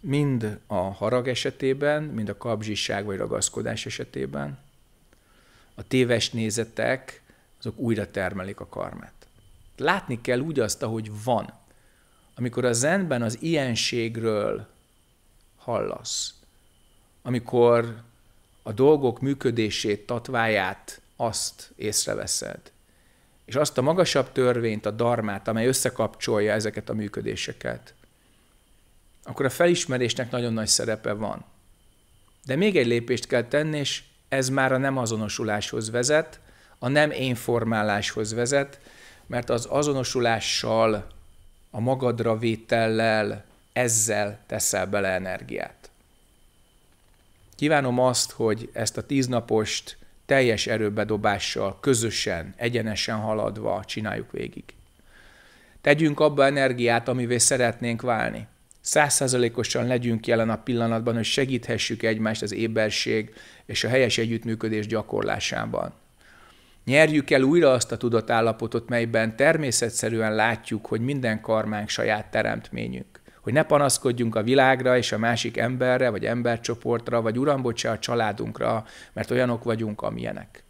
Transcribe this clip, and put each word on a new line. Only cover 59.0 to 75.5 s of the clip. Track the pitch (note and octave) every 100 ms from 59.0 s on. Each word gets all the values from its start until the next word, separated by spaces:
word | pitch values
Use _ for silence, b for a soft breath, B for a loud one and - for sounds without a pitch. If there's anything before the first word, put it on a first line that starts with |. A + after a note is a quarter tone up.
| D3 - C3+ B2 A#2+ A#2 A2+ B2 A#2+
legyünk | B2+ A#2+ A#2 A2+
jelen | A#2 A2+
a | A2
pillanatban, | - A#2+ A2+ A2+ A#2
hogy | A#2
segíthessük | G#2+ - C3+ B2+ - A2+ - A2+
egymást | A2+ A2 A2 A2
az | G#2+
éberség | G2+ A2 A2+ A2 G#2+ - A2 A2 B B B -
és | A2+
a | A2
helyes | B2+ B2 -
együttműködés | A#2 A2+ A2+ A2 A2+ G#2+ G#2+
gyakorlásában. | A2 G#2 - - G#2 - - A1 - G1+ - _ _ b b b b b b
Nyerjük | - C3+ D#3 D#3 C3+
el | C#3
újra | C3 E3+ D3+
azt | B2+ -
a | A2+
tudatállapotot, | B2 A2+ A2 A#2 A2+ A2 A2+ A#2 -
melyben | B2 A#2 A2+ A2+ A2
természetszerűen | D3 D#3+ D3 A2 A#2 - A2+ A2+ A2
látjuk, | A2 A2 A#2 - G#2+ -
hogy | A2
minden | A#2+ C#3+ B2 A2
karmánk | A2 A2 G#2+ G#2 G#2
saját | - A2+ G#2+ G#2+
teremtményünk. | A2 A2 A2 A2+ A#2+ A#2 - - - B B
Hogy | -
ne | B2+
panaszkodjunk | D#3 D3 C#3+ B2+ C3 A#2+ A#2
a | A2
világra | A2 C3+ C3 C3 B2+ B2+
és | A#2
a | G#2+
másik | A2+ A#2 A#2